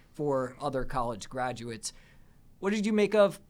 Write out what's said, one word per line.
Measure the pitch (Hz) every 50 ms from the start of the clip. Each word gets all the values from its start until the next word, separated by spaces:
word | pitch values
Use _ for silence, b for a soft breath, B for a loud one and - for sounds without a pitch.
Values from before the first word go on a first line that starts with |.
| b b
for | - - 147 147 135 131 127 123 - -
other | 147 143 131 131
college | 123 - 143 131 120 120 113 98 - -
graduates. | 127 127 127 127 117 107 117 120 113 104 - - b b b b b b b b b b b - - -
What | 180 196
did | 214 220 196
you | 220 214
make | 214 208 196 214
of | 214 202 190 156 - -